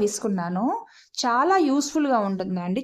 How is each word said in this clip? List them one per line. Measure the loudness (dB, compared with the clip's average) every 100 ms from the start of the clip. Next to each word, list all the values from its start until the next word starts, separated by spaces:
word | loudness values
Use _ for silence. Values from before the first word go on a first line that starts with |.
తీసుకున్నాను, | 0 -2 -4 -2 -2 -2 -2 -2 -8 -20 -18 -4
చాలా | 0 2 4 4 4
యూస్ఫుల్గా | 2 0 0 2 2 0
ఉంటుందండి, | -2 -4 -4 -2 -4